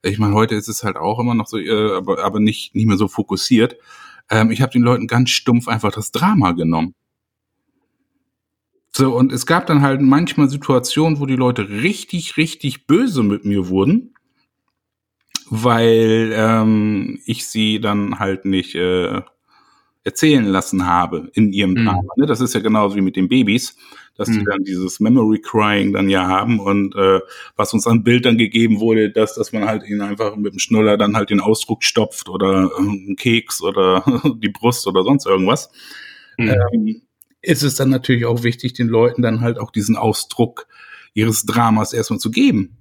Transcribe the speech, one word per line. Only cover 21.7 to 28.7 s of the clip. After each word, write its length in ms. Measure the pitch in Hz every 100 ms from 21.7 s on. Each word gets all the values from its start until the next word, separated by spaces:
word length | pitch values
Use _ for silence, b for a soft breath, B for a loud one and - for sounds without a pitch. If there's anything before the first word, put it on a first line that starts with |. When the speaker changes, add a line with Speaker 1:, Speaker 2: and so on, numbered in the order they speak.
Speaker 2:
Mhm. 120 | 95
Speaker 1:
Drama, 280 | 110 92 98 -
ne? 100 | 139
Das 140 | 117
ist 140 | 123
ja 60 | 127
genauso 360 | 110 110 101 101
wie 60 |
mit 140 | 95 95
den 120 | 92
Babys, 480 | 127 107 117 - B B B B -
dass 120 | 104
die 80 | 110
Speaker 2:
Mhm. 40 | 101
Speaker 1:
dann 180 | 98
dieses 340 | 95 92 92 -
Memory 400 | 107 127 107 107
Crying 520 | - 110 104 101 101
dann 160 | 98 98
ja 180 | 95 90
haben 320 | 95 110 113
und, 360 | 98 101 98
äh, 260 | 104 95 95 B B B -
was 160 | 107
uns 120 | 110 117
an 160 | 113
Bild 220 | 107 123
dann 140 | 123 113
gegeben 420 | 110 117 117